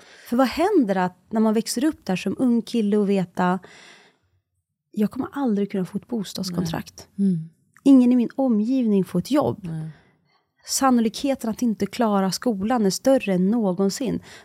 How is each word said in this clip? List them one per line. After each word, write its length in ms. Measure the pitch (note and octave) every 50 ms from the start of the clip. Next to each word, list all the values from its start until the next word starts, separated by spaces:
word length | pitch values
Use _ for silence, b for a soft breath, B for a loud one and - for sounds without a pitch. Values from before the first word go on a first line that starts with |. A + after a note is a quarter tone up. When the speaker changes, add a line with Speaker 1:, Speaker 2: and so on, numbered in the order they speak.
| B B B B B -
Speaker 1:
För 80 | - A#3+
vad 100 | C4+ A#3
händer 480 | - - E4 G4 A4 F4+ B3+ G3 G3
att 220 | F#3+ F3+ F3+ - _ _ -
när 100 | - A3+
man 120 | A3 A3 G#3+
växer 300 | A3 A3 - - B3 A#3
upp 220 | D#4+ D4+ - -
där 100 | - F#3
som 200 | F3+ - G3 - -
ung 220 | C4 B3 A#3 A#3
kille 360 | G#3+ - - A#3 G#3+ G3+ G3+ G#3+
och 120 | G#3 F#3+
veta, 500 | G3+ F#3+ F3+ F3+ - - F#3 F3+ F3+ F#3+ B B B B B B B B B B B B B _ _ _ _ _ _ _ _ _ _ _ _ _
jag 200 | - G#3 G#3+ G3+
kommer 180 | - B3+ C4 - -
aldrig 380 | C#4+ C#4+ B3+ G#3 G3 G3+ G3
kunna 140 | - G3 F#3+
få 120 | F3 - G3+
ett 100 | - -
bostadskontrakt. 1000 | B3+ A3+ F#3+ - - - F#3+ F#3+ F3 F3 F#3 E3 D#3+ - - - - - - _ _
Speaker 2:
Nej. 120 | - G3 G3
Mm. 200 | F#3 E3 D#3+ E3 _ _ _ _ _ _ -
Speaker 1:
Ingen 280 | C#4 C#4 C4 B3 B3
i 40 | B3
min 140 | B3 A#3 - -
omgivning 680 | - C4+ C4 A#3 G#3 G#3+ A3+ C4+ C4 B3 A3 G#3 G3 F#3
får 140 | - - F3+
ett 120 | F3 -
jobb. 280 | B3+ D4+ - - - - -
Speaker 3:
Nej. 260 | E3+ E3 D#3+ D#3 D#3+ D3+ b b b b b b b b b b b _ _ -
Speaker 1:
Sannolikheten 840 | - - - C4+ C4+ B3+ A#3+ A3+ A3+ - - - C#4+ C4+ C4 - A3+
att 120 | G#3 -
inte 240 | B3 A#3+ G#3 - G#3
klara 460 | F#3+ - - A#3+ A3 G#3 G3 F#3+ F#3+
skolan 540 | F3+ - - B3+ A3 F#3+ F#3+ A3 C4 B3 G#3+
är 40 | F#3+
större 440 | F#3 - - C4 C4+ C4 - G3+ F#3+
än 160 | F3+ F#3 F#3+
någonsin. 680 | A3 B3 A3 F#3+ F3+ E3+ G3 G3 F#3+ - C#4 G#3+ E3+ F3 B B B B